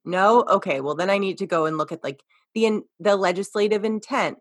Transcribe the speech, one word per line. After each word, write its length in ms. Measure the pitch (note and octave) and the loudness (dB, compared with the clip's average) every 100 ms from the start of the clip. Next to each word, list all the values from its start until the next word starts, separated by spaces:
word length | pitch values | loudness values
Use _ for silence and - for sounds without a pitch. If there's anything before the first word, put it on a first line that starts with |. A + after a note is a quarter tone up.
No? 400 | - F3+ G3+ A#3+ - | -6 2 4 4 4
Okay, 320 | G3 F#3 C3+ | 2 0 -4
well, 140 | C#3 D3+ | -4 -2
then 140 | F#3 | 0
I 100 | G3+ | 0
need 180 | G3 E3+ | -2 -4
to 100 | F#3+ | -2
go 180 | E3+ D#3 | 0 0
and 120 | D#3 | -2
look 160 | D3+ | -6
at, 100 | E3 | -6
like, 180 | C#3 C3+ _ _ _ A3+ | -10 -10 _ _ _ -2
the 100 | A3 | 0
in-, 160 | G#3+ - - | 0 -6 -2
the 160 | G3+ G3 | 2 2
legislative 680 | F#3 F3+ G3 G#3+ G#3 G#3 | 2 0 -2 0 0 0
intent. 540 | A3 A3 - C4+ E3+ - | -2 -4 -4 -2 -2 -6